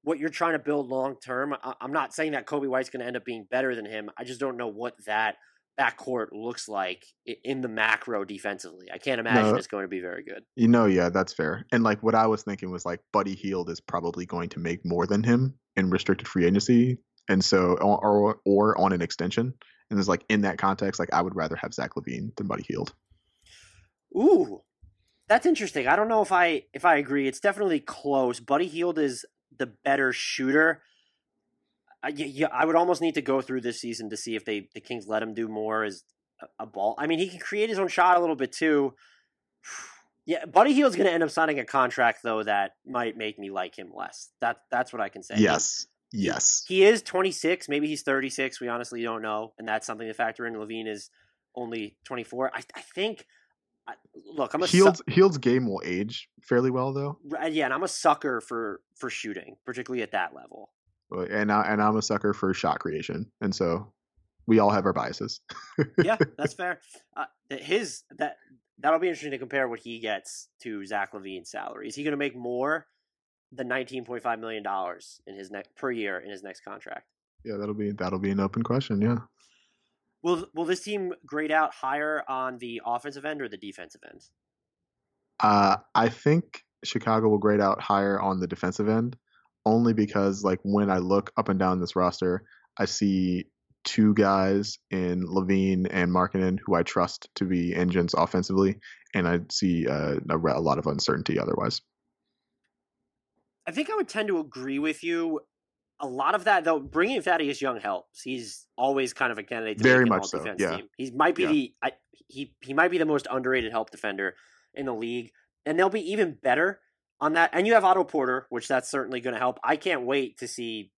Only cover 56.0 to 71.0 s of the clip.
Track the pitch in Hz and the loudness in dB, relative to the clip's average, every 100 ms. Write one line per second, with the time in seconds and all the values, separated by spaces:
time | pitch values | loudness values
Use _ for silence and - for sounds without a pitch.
56 | 104 120 - _ - 123 131 127 131 139 | -4 -8 -16 _ 0 2 2 0 -2 -4
57 | 143 - 147 160 160 156 135 131 185 - | -6 -8 -10 -6 -4 -2 0 0 -4 0
58 | 165 147 147 120 - 117 110 92 _ - | 2 2 0 -4 -4 -6 -6 -8 _ -12
59 | 127 - 110 92 - - - 123 123 127 | -10 -8 -10 -10 -12 -18 -12 -10 -6 -6
60 | 107 98 87 69 62 - - _ _ _ | -4 -4 -4 -8 -20 -20 -20 _ _ _
61 | - 92 90 104 104 104 90 107 107 107 | -12 -8 -4 -2 2 2 2 2 2 2
62 | - 104 104 98 95 92 85 - - 78 | 0 0 0 0 0 0 0 -2 -4 -6
63 | 80 78 113 - 104 95 90 85 104 _ | -6 -8 -8 -6 -4 0 0 -2 -6 _
64 | _ _ _ _ - 110 104 101 95 87 | _ _ _ _ 4 6 6 4 2 0
65 | - - 101 - - - - - 135 - | -4 -6 -8 -10 -14 -18 -10 -4 -2 2
66 | 170 220 - - 151 - 180 170 _ - | 2 4 0 -2 -6 -4 -8 -8 _ -20
67 | _ - 147 _ - 135 135 202 180 - | _ -12 -12 _ -14 -10 -2 -2 -2 -12
68 | _ - 147 - _ 127 _ _ 143 160 | _ -6 -6 -6 _ _ _ _ 0 2
69 | 180 160 147 135 123 139 127 117 117 113 | 0 -4 -8 -8 -4 -2 -2 -4 -10 -8
70 | 110 98 - - - _ 120 104 98 104 | -4 -6 -8 -18 -20 _ -12 -10 -6 -6